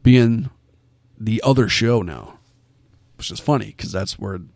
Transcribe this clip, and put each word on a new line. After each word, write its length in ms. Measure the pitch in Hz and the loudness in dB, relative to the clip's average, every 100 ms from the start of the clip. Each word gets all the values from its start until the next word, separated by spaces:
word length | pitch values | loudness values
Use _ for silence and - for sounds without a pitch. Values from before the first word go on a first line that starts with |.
being 480 | 127 123 117 113 131 _ _ _ _ _ _ _ | 6 6 4 0 -4 _ _ _ _ _ _ _
the 240 | 107 113 | -4 -2
other 260 | 135 135 104 | 2 2 2
show 320 | - 113 117 | 0 2 0
now. 380 | 87 64 50 - _ _ _ _ _ _ _ _ | -2 -10 -16 -20 _ _ _ _ _ _ _ _
Which 100 | - | -12
is 100 | 85 | -8
funny, 340 | - 143 104 - | -2 -2 -2 -12
'cause 140 | - | -8
that's 260 | 92 98 - | -6 -8 -8
where 220 | 98 95 85 | -10 -12 -14